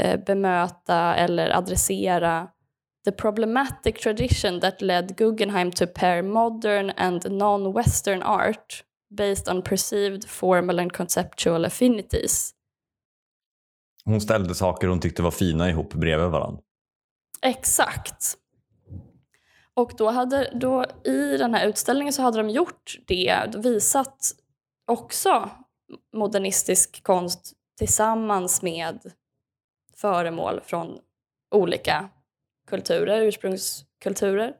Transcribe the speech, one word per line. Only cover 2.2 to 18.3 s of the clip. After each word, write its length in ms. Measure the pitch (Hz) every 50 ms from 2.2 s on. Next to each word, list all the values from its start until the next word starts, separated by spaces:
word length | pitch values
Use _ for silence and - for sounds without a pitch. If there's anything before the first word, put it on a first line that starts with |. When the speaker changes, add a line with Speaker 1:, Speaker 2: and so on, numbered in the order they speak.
| 170 170 165 165 175 190 - _ _ _ _ _ _ _ _ _ _
Speaker 1:
the 60 | 202
problematic 840 | 196 - - 220 208 220 226 220 226 254 277 254 - - - 233 214 - -
tradition 580 | 226 214 220 240 254 - - - 208 180 175
that 200 | 180 190 190 -
led 360 | 196 190 180 175 175 185 190 -
Guggenheim 540 | 220 220 226 214 208 196 202 185 180 180
to 140 | 175 - 180 175
pair 340 | - - 190 180 180 170
modern 720 | 180 196 208 226 226 233 226 226 226 214 202 202 196 196 - -
and 340 | 180 185 180 175 180 190
non-western 920 | 202 196 202 208 202 202 196 190 196 220 240 - - - - 208 196 185 -
art 600 | - 208 185 - - 220 - - _ - - - _ _ _ _ _ 208 202
based 380 | 208 202 196 190 - - 180
on 60 | 180
perceived 640 | 180 - 196 190 - - - 202 202 202 196 196 -
formal 540 | - - - - 185 185 175 175 180 180 175
and 120 | 175 175
conceptual 760 | - - 185 175 - 180 180 - - - - 175 170 165 165
affinities. 880 | 180 - - 247 247 240 208 190 - - - - - - - - - - _ _ _ _ _ _ _ _ _ _ _ _ _ _ _ _ _ _ _ _ _ _ _ _ _ _ _ _ _ _
Speaker 2:
Hon 160 | 104 107 107
ställde 340 | 104 - 110 110 95 85 90
saker 320 | - 101 90 87 - - 90
hon 120 | 92 85
tyckte 220 | 82 87 82 -
var 100 | 85 85
fina 380 | 80 - 98 90 78 80 87 90
ihop 240 | 87 80 - - -
bredvid 360 | - 80 80 78 78 85 90
varann. 300 | 78 71 - - - - - _ _ _ _ _ _ _ _ _ _ _ _ _ - -
Speaker 1:
Exakt. 960 | - 262 247 - - - - - - - - - - - - - - -